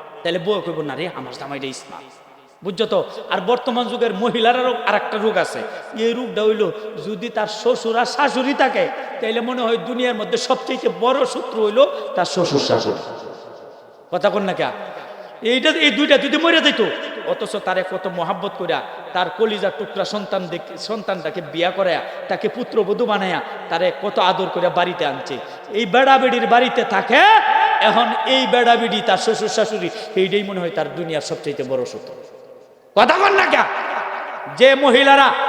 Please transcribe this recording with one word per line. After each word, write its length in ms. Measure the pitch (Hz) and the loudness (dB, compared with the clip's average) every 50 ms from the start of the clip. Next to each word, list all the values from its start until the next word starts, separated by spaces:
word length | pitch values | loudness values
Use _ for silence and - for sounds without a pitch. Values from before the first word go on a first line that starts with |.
| - - - - | -18 -18 -14 -8
তাহলে 160 | - 170 170 180 | -4 -4 -4 -2
বউ 220 | 165 202 208 185 | -2 -2 -2 -2
কইব, 220 | 165 170 156 156 | -4 -6 -6 -6
"না 120 | 156 143 131 | -6 -6 -6
রে, 160 | 135 170 175 151 | -6 -8 -8 -8
আমার 180 | 127 131 123 123 - | -10 -12 -12 -12 -12
জামাইটা 320 | 139 139 139 139 139 135 | -12 -10 -10 -8 -8 -10
স্মার্ট", 340 | 127 - - - - - 139 135 - - - - - - - _ _ _ - | -10 -12 -14 -16 -18 -18 -18 -20 -20 -20 -20 -20 -20 -20 -20 _ _ _ -10
বুঝছো 220 | 196 185 165 220 | -6 -4 -4 -2
তো? 180 | - 202 180 147 - - 226 - - | 0 0 0 0 -2 -6 -12 -6 -4
আর 100 | 175 196 | -4 -2
বর্তমান 480 | 180 202 247 240 - 262 233 240 247 208 | 0 0 0 0 0 0 -2 -2 -2 -2
যুগের 260 | 233 214 233 226 190 | -2 -2 -2 -2 0
মহিলারও 600 | 190 233 240 196 240 220 233 247 254 247 254 233 - - | 0 -2 0 0 2 4 4 4 4 2 0 0 -2 0
আর 80 | 196 208 | 0 0
একটা 240 | 202 - - 220 214 | 0 0 -2 -2 -2
রোগ 180 | 208 220 185 | 0 2 2
আছে, 260 | 185 151 - - 120 110 - - - - - - 220 | 2 0 0 -2 -6 -8 -8 -10 -12 -12 -10 -4 -2
এই 140 | 226 233 | 0 0
রোগটা 300 | 240 254 254 214 180 208 | 0 -2 -4 -4 -2 0
হইল, 280 | 214 214 220 208 208 170 - - - - - 165 147 | 2 2 4 2 2 0 -2 -6 -10 -12 -10 -10 -8
যদি 220 | 196 214 180 233 233 | -8 -8 -6 -8 -6
তার 180 | - 220 214 | -4 -4 -4
শ্বশুর 500 | 208 - - - 233 254 - - 226 226 | -4 -4 -2 0 0 0 0 -2 -2 0
আর 80 | 233 233 | 0 0
শাশুড়ি 500 | - - - 294 269 - 254 247 269 277 | 0 0 0 0 2 2 0 0 0 2
থাকে, 340 | - 285 254 233 208 170 - - - - - - - | 2 2 2 2 0 0 0 -2 -6 -8 -10 -8 -6
তাইলে 200 | 226 220 220 233 | -4 -2 -2 -2
মনে 220 | 226 247 254 254 | -4 -4 -4 -2
হয় 140 | 240 226 233 | -2 0 0
দুনিয়ার 380 | 233 - 240 254 240 254 247 233 | -2 -2 -4 -4 -2 0 0 -2
মধ্যে 240 | 214 208 180 240 226 | -2 -4 -2 -2 -2
সবচেয়ে 500 | - - 254 247 - - 262 - - 226 - 185 | 0 0 -2 -2 -2 -4 -4 -2 -2 -2 0 0
বড় 260 | 220 247 269 277 262 | 2 2 2 2 0
শত্রু 400 | 254 - 202 - - - 220 214 | 0 -2 -4 -8 -6 -2 0 0
হইল 200 | 208 208 247 285 - 277 - - - - | 2 6 6 4 4 4 -2 -8 -4 -2
তার 100 | 185 170 | -2 -2
শ্বশুর 360 | - - 185 165 160 143 139 | 0 0 0 0 2 2 2
শাশুড়ি। 420 | - - 123 113 - 107 98 - - - - - - - - - - - - - - - - - - - - - - - | 2 2 0 0 0 -2 -4 -4 -6 -10 -12 -12 -12 -14 -16 -16 -16 -18 -18 -18 -20 -20 -20 -20 -20 -20 -20 -20 -10 -8
কথা 200 | 170 180 - 202 | -4 -2 0 0
কন 120 | 175 208 | 0 0
না 100 | 196 190 | -2 -2
কে? 120 | 170 165 151 123 104 - - - - - - - - - - - - - | -2 -2 -2 -4 -4 -8 -10 -12 -12 -14 -14 -16 -16 -16 -18 -18 -12 -6
এইটা, 280 | - 220 247 262 302 311 | -2 0 0 2 2 2
এই 200 | 294 339 311 294 | 2 4 2 2
দুইটা 280 | 202 269 294 302 285 269 | 4 2 4 4 4 4
যদি 180 | 277 277 311 | 4 2 0
মরে 240 | 294 330 339 339 320 | 2 4 4 4 4
যাইতো, 260 | - 285 - 233 208 156 - - - - - - - | 4 4 2 2 0 0 -2 -4 -8 -8 -10 -8 -6
অথচ 300 | 160 175 - 214 196 - | -4 -4 -4 -6 -6 -6
তারে 280 | 202 - 190 185 185 185 - | -6 -4 -2 -2 -2 -2 -4
কত 160 | 190 180 - 190 175 | -6 -6 -6 -6 -6
মহাব্বত 340 | 175 165 165 196 180 190 196 - - | -4 -4 -4 -4 -4 -6 -8 -6 -6
কইরা, 240 | 180 165 156 131 - - - - - - | -4 -2 -2 -2 -4 -6 -12 -14 -10 -6
তার 180 | - 180 - - | -4 -2 -2 -2
কলিজার 400 | - - 226 220 208 196 208 226 226 - | -2 0 0 0 0 0 -2 -4 -4 -6
টুকরা 260 | 202 - - 190 180 | -8 -6 -4 -4 -4
সন্তান 420 | - 208 208 196 - 202 190 180 | -4 -4 -6 -6 -4 -4 -4 -4
দেখ-, 320 | 165 180 175 - - 170 165 | -6 -8 -10 -10 -12 -12 -12
সন্তানটাকে 600 | - - 214 214 196 - 190 180 160 - - 185 165 139 | -8 -8 -8 -6 -4 -6 -6 -4 -6 -8 -8 -8 -10 -8
বিয়া 180 | 147 165 170 185 | -4 -2 0 0
করায়া, 300 | 180 190 196 180 160 131 113 - - - - - | 0 0 0 0 0 -2 -4 -6 -10 -8 -6 -6
তাকে 200 | 190 - - 208 | -4 -2 -4 -4
পুত্রবধূ 580 | - 240 247 - - 220 196 180 208 - 247 | -4 -6 -8 -4 0 0 0 0 0 0 0
বানায়া, 340 | 208 208 196 190 185 170 147 - - - - - - | 0 0 0 0 -2 -2 -4 -4 -6 -10 -12 -6 -4
তারে 240 | 160 165 185 180 - - | -2 0 0 0 0 -2
কত 160 | 196 208 202 226 | -4 -4 0 2
আদর 280 | 190 180 190 175 185 - - | 4 4 4 2 0 -2 -2
কইরা 160 | 180 170 175 | 0 0 0
বাড়িতে 360 | 165 175 175 180 170 160 156 | 2 2 0 0 0 -2 -2
আনছে। 320 | 143 135 - 131 - 135 113 - - - - - - | -2 -4 -4 -8 -8 -10 -10 -10 -12 -14 -16 -12 -6
এই 160 | 208 208 233 | -4 -4 -2
বেড়া 320 | 185 185 247 269 262 269 262 | 2 4 4 6 6 6 6
বেড়ির 280 | 262 254 247 240 233 | 6 4 2 0 2
বাড়িতে 380 | - 233 247 262 240 - 247 214 | 4 4 4 4 4 2 0 0
থাকে, 360 | - 202 196 190 - 233 302 370 415 440 415 427 - - - - - - - | 0 0 0 2 4 4 6 8 8 8 6 6 4 2 4 4 2 2 4
এখন 260 | - 220 202 226 240 220 214 - - | 4 4 4 4 2 2 0 -2 0
এই 200 | 226 262 262 254 | 0 2 2 2
বেড়া 300 | 202 247 247 240 240 240 | 2 4 4 6 6 4
বেড়ি, 260 | 226 233 226 208 214 165 | 4 2 0 -2 0 2
তার 120 | - 190 185 | 2 2 2
শ্বশুর 300 | - 233 220 190 214 208 | 2 0 0 0 -2 -2
শাশুড়ি, 420 | - 226 208 - 220 196 175 160 - - - - - | 0 0 0 0 -2 -4 -6 -6 -6 -8 -10 -4 -2
এইটাই 260 | 190 190 185 196 208 | 0 0 2 0 0
মনে 180 | 202 196 196 185 | -2 -2 -4 -4
হয় 100 | 175 170 | -4 -4
তার 260 | 156 156 156 143 143 | -2 -2 -4 -4 -4
দুনিয়ার 260 | 165 170 165 160 147 | -6 -6 -4 -4 -4
সবচেয়ে 420 | - - 165 - - 151 143 - 131 127 | -4 -6 -8 -6 -6 -6 -6 -6 -4 -4
বড় 160 | 135 127 123 | -2 -2 -4
শত্রু। 300 | - - 107 - - - - - - - - - - - - - - _ _ _ _ - | -4 -8 -10 -14 -14 -16 -16 -18 -20 -20 -20 -20 -20 -20 -20 -20 -20 _ _ _ _ 4
কথা 200 | 196 240 269 320 370 | 4 6 6 6 4
কন 140 | 403 392 | 4 4
না 140 | 403 392 370 | 4 4 4
কে? 160 | 311 285 254 196 - - - - - - - - - - - - - - - - - - | 4 4 4 2 2 -2 -4 -6 -6 -6 -6 -6 -6 -8 -8 -8 -10 -10 -12 -12 -8 2
যে 180 | - 247 269 269 | 6 6 6 8
মহিলারা, 580 | 269 285 262 226 269 277 277 277 277 277 240 262 - - | 6 6 6 6 8 8 8 8 8 8 6 4 2 0